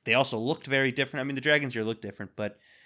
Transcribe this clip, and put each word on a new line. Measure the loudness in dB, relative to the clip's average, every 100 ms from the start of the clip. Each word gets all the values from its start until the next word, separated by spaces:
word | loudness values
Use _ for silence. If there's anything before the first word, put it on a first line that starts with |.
They | 2
also | 4 4 0
looked | -2 -4 0
very | 2 2
different. | 0 -2 -4
I |
mean, | -6
the | -2
dragons | 2 2 2
here | -4
look | -4 -4
different, | -8 -12 -12 -6
but | -6 -6 _ _